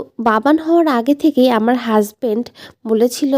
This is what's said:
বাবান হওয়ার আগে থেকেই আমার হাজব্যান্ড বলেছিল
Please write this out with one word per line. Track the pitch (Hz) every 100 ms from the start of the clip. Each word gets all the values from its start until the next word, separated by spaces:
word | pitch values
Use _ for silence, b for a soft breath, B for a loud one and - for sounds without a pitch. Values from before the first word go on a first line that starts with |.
| - -
বাবান | 233 220 277 311
হওয়ার | 320 339 320
আগে | 247 233
থেকেই | 285 320 285 254
আমার | 226 220 254
হাজব্যান্ড | 233 214 208 - 233 214 240 B B _ 226
বলেছিল | 220 247 - 285